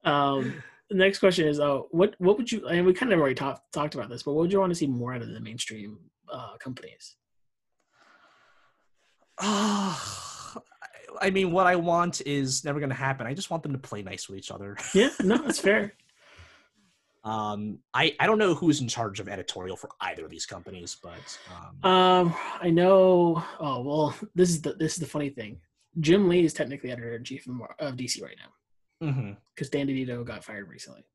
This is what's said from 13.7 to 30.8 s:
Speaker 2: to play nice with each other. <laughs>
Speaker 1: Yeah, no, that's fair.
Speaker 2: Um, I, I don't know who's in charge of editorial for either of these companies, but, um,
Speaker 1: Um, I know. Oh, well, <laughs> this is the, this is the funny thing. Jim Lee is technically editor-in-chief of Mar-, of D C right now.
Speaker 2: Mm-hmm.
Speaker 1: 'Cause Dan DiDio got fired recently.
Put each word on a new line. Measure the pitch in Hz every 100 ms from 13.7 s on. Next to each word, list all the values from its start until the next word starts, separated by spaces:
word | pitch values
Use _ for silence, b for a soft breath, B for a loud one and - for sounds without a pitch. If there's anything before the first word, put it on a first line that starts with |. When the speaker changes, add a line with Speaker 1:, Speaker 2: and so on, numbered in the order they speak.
Speaker 2:
to | 135
play | - 104
nice | 95 95 -
with | 95
each | -
other. | 98 101 104 -
<laughs> |
Speaker 1:
Yeah, | 190 262 -
no, | 185 240
that's | 294 -
fair. | - 214 208 _ _ b b b b b b _ _ _ _ _ 110
Speaker 2:
Um, | 110 107 104 107 98 _
I, | 123 156 -
I | 170
don't | 220
know | 208
who's | 165 170 143
in | 123
charge | 117 113 98
of | 95
editorial | 98 87 - 92 90
for | - -
either | 95 87
of | 78
these | 82 -
companies, | 95 90 92 87 -
but, | 87 85 - - - 90 90 -
um, | 185
Speaker 1:
Um, | 185 185 185 175 165 B B
I | 175
know. | 165 180 190 185 180 170 160 160 B
Oh, | 156 127
well, | 131 151 151 -
<laughs> | - 170
this | 180
is | 160
the, | 156
this | - 160
is | -
the | 160
funny | 147 143
thing. | 135 107 87 _ _ _ 165
Jim | 151 190 190
Lee | 180
is | 160
technically | - 127 135 127
editor-in-chief | 120 117 117 127 131 -
of |
Mar-, | 123 - -
of | 151 127
D | 127
C | -
right | 60 -
now. | - _ _ _ _ _ 156
Speaker 2:
Mm-hmm. | 135 104 101 _ -
Speaker 1:
'Cause | -
Dan | 143 139
DiDio | 135 127 120
got | 117 104
fired | - 107 95
recently. | -